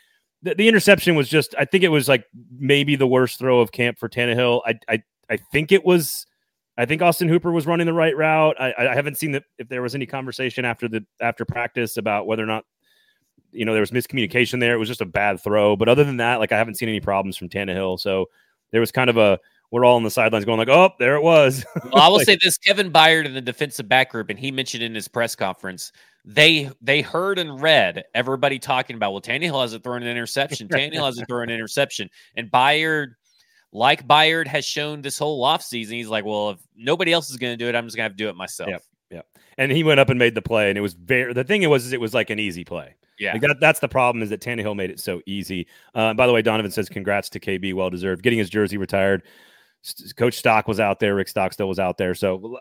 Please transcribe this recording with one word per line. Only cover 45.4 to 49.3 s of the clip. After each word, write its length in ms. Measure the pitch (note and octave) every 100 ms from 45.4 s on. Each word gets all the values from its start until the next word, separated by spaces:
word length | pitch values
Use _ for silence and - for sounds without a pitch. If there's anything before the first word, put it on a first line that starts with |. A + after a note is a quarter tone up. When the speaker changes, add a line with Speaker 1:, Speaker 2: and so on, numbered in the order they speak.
| F2+ F#2 E2+ _ _ A2+
Speaker 1:
Uh, 180 | A2
by 140 | A2 B2
the 40 |
way, 100 | A#2
Donovan 300 | A2+ A2 G#2
says, 160 | A2 F#2+
"Congrats 400 | - F#2+ G2+ -
to 80 | F#2+
K 180 | - F#2+
B, 160 | F#2+
well 160 | F#2 F#2
deserved." 340 | F2+ F#2+ F2
Getting 160 | A#2+ A#2
his 100 | F#2+
jersey 280 | G#2+ G2+ G2+
retired. 460 | F#2+ G2 G2 F#2+ -